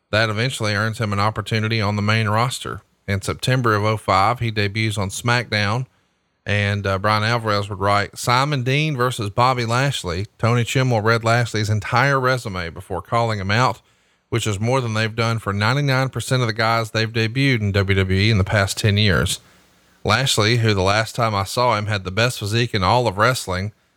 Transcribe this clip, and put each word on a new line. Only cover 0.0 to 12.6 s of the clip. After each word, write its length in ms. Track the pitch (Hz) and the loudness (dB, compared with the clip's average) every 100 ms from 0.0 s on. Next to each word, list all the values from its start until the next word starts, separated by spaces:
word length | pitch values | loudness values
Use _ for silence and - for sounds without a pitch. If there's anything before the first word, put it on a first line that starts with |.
| _ | _
that 180 | 104 113 | 0 0
eventually 460 | 107 127 - 107 | 0 -4 -2 -2
earns 240 | 104 110 107 | 0 -2 -2
him 160 | 110 | -4
an 60 | 101 | 0
opportunity 600 | 104 107 101 113 110 113 | 0 -2 -2 -2 0 0
on 160 | 101 104 | 0 0
the 60 | |
main 260 | 104 110 107 | 0 0 2
roster. 540 | 107 127 - - 58 - _ - | 0 0 -4 -8 -12 -14 _ -6
In 160 | 98 | -4
September 520 | - - - 127 117 | -4 -4 0 0 2
of 100 | 104 | 2
oh 120 | 104 107 | 2 0
five, 420 | - 95 101 120 | 2 2 2 0
he 100 | 117 | -2
debuts 460 | 107 101 107 110 107 | -2 -2 -2 -2 -2
on 140 | 95 | -4
SmackDown, 760 | - 120 120 113 107 101 117 131 _ _ _ _ _ - | -4 0 0 0 -2 0 -2 -6 _ _ _ _ _ -4
and, 400 | 104 101 101 98 | 0 0 -2 -2
uh, 120 | 98 | 0
Brian 240 | 104 107 | 0 2
Alvarez 460 | 107 120 110 101 101 | 0 0 0 -2 -2
would 120 | 95 | -2
write, 360 | 98 101 98 - | 0 0 0 -4
"Simon 460 | - 123 139 143 | 0 2 0 -2
Dean 340 | 123 139 156 135 | 0 0 0 0
versus 320 | 123 123 101 | -2 -2 -4
Bobby 380 | 95 123 123 113 | 0 0 0 0
Lashley. 580 | 117 139 - 90 85 104 _ | 0 0 -2 -4 -4 -6 _
Tony 260 | 113 120 | 2 2
Chimel 380 | 113 135 131 113 | 0 0 2 2
read 220 | 107 117 | 2 2
Lashley's 440 | 113 120 117 107 104 | 2 2 0 -2 0
entire 500 | 107 - 120 135 135 | -2 0 2 2 2
resume 520 | 127 127 113 92 | 0 -2 -4 -8